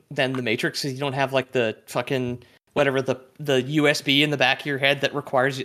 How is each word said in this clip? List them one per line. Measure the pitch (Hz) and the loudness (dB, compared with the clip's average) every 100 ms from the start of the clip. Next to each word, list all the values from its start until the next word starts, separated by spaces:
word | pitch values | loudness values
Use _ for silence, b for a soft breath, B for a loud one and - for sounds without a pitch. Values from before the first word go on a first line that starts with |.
| - | -8
than | 143 131 | -2 -2
the | 131 | 0
Matrix | 123 107 170 - | -2 0 -2 -4
'cause | 143 | -6
you | 127 | -4
don't | 143 | -4
have, | 135 135 | -2 0
like, | 131 127 | 0 0
the | 131 113 107 - | 0 0 -2 -8
fucking, | 135 123 135 123 123 b b _ | -6 -2 -2 -2 -6 b b _
whatever, | - 139 131 | 0 2 2
the, | 131 127 - - | 0 -4 -6 -10
the | 147 135 | 0 0
U | 127 151 147 | 2 2 2
S | 151 | 2
B | 139 139 | 2 2
in | 147 | 2
the | 143 | 2
back | 127 131 | 2 0
of | 151 | -2
your | 139 | 0
head | 139 143 | 0 2
that | 139 | -2
requires | 143 - 131 135 135 | -4 -2 2 2 0